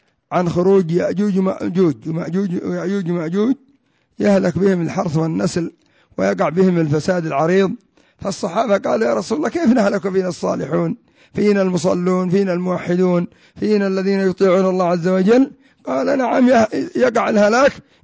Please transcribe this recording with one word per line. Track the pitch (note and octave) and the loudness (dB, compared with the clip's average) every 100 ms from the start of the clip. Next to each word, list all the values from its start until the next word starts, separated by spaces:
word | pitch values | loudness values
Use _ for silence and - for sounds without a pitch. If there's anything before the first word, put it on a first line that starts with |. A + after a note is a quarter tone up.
| _ _ _ | _ _ _
عن | D#3+ F3 | -2 0
خروج | D#3 F3+ G3 E3 | 0 2 2 2
يأجوج | F3 - F3 G#3 F#3+ | 0 -2 -2 -2 0
ومأجوج، | F#3+ - G#3 F3+ F3 A#2 C3+ | -2 -4 -4 0 0 0 -6
ومأجوج، | D#3+ D3 F3+ G3 F3 | -6 -4 -4 -4 -4
ويأجوج | - F3+ E3+ G3+ E3+ | -6 -6 -4 -4 -4
ومأجوج | F3 D#3+ F#3+ A3 C#4 _ _ _ _ _ - | -4 -2 0 0 -2 _ _ _ _ _ -2
يهلك | G#3 G3 F#3 E3 | 2 2 2 0
بهم | G3 F3+ | 0 0
الحرث | D#3+ B2+ F#3+ D3 | -2 -4 -2 -2
والنسل | D#3+ F3 G3 F3+ E3 - _ _ _ - | -2 -2 -2 -2 -6 -10 _ _ _ -4
ويقع | F#3+ F#3+ E3+ | -2 0 0
بهم | E3+ F#3 E3+ | 2 2 2
الفساد | D#3+ D3+ E3 F3+ D#3+ | 0 0 0 -2 -2
العريض، | C#3 D#3+ F#3 F#3+ - _ _ _ _ | -2 0 2 0 -2 _ _ _ _
فالصحابة | - - G3 A3 A#3+ D4 | -10 -8 -4 -2 0 0
قالوا: | - A#3+ A#3 | 0 0 0
"يا | |
رسول | A3+ F#3+ A3 | -2 -2 -4
الله، | A#3+ | -2
كيف | E4 D#4 | 0 2
نهلك | B3+ G3+ G3 G3 | 2 2 0 -2
فينا | F#3+ F#3 | -2 -2
الصالحون، | - F#3 F3 D3+ E3 E3 - _ _ _ | -4 -4 -4 -4 -2 -2 -6 _ _ _
فينا | - G#3 G3+ | -2 2 2
المصلون، | F#3+ F3+ F#3 F3+ F3+ F#3 F#3 | 2 0 0 0 0 0 0
فينا | F#3+ G3 | 0 0
الموحدون، | F3 F3+ F3 - F3+ F#3 F3 F3 _ _ - | -2 -4 -4 -2 0 2 0 -2 _ _ -6
فينا | G#3 G#3 G3 | 0 0 0
الذين | F#3+ F#3+ G3 | -2 0 0
يطيعون | F#3+ F3 G3 F3+ F#3+ | 0 2 2 4 2
الله | F#3 F3 | 0 0
عز | F3+ E3+ | 0 0
وجل؟" | F#3 F#3+ A#3+ C#4 - _ _ - | 2 4 4 4 -2 _ _ -6
قال: | C4 C4 C#4 | -4 0 0
"نعم، | A#3+ A#3+ B3 | 0 2 4
يه-، | A#3 G#3+ C#4 E4 - | 4 2 -2 -6 0
يقع | B3 A3+ G3+ | 0 0 0
الهلاك | G#3+ G#3 A#3 C4+ - - _ | 2 4 4 2 0 -8 _